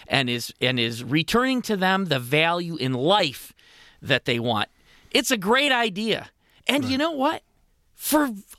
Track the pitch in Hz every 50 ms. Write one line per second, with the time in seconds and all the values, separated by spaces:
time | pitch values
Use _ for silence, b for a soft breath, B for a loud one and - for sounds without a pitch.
0 | B - - 135 135 123 120 120 113 - - _ - 127 127 123 117 117 117 113
1 | 123 110 135 160 160 - - 233 254 262 262 247 - - 214 185 185 185 190 190
2 | 196 170 - 131 123 123 139 151 160 165 175 175 175 170 165 - 127 131 131 120
3 | 131 160 196 208 180 143 120 - - - - b b b b b b b b b
4 | - - 135 123 - - 123 117 113 123 113 104 107 - b b b b b b
5 | b b - 254 277 - 262 214 175 196 233 262 294 294 262 240 233 226 180 196
6 | 220 226 180 - - - _ b b b b b b - 247 294 262 254 269 262
7 | 302 339 320 269 262 302 330 - - _ _ _ _ _ _ _ _ _ _ -
8 | - - 277 302 294 269 220 196 - - -